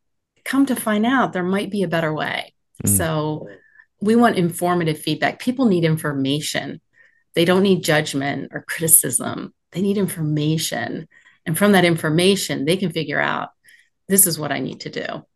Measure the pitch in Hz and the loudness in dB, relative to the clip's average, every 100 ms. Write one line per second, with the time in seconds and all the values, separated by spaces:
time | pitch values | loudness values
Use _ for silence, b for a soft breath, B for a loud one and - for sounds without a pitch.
0 | _ _ _ _ - 269 269 247 - 208 | _ _ _ _ -2 2 2 0 0 2
1 | 226 262 175 185 180 196 202 202 175 165 | 2 2 2 0 0 -2 -2 -2 0 0
2 | 160 156 156 - - _ _ - - 190 | 0 -2 -4 -6 -8 _ _ -6 0 0
3 | 165 156 151 151 - B B B B - | 0 -2 -2 -4 -10 B B B B -6
4 | 202 233 240 185 170 170 175 175 165 156 | 2 4 4 4 0 0 0 0 0 -2
5 | - 151 143 - - 254 247 180 160 156 | -2 -2 -2 -2 -4 0 2 4 2 2
6 | 151 139 135 147 156 143 139 - _ b | 0 -2 0 -2 -2 -6 -6 -10 _ b
7 | b b b - 170 185 202 185 - 156 | b b b 0 4 4 4 4 2 2
8 | 156 139 139 139 - - - - 165 - | 0 -4 -4 -6 -8 -12 -10 -4 2 2
9 | 147 - - - - _ _ 160 202 202 | 2 -2 -4 -8 -10 _ _ -4 -2 0
10 | 185 170 151 151 151 160 - 120 113 - | -2 -2 -2 0 0 0 -2 -4 -6 -8
11 | 160 b b b - 156 208 196 175 165 | -12 b b b -6 0 4 6 4 2
12 | 160 156 185 196 - 143 139 190 190 165 | 0 2 4 2 0 -4 0 0 -2 -4
13 | 147 147 147 147 - _ b b b _ | -4 -2 -2 -4 -6 _ b b b _
14 | - 196 185 156 151 139 131 - - - | -2 2 2 0 -4 -4 -6 -8 -10 -8
15 | - - - | -8 -8 -12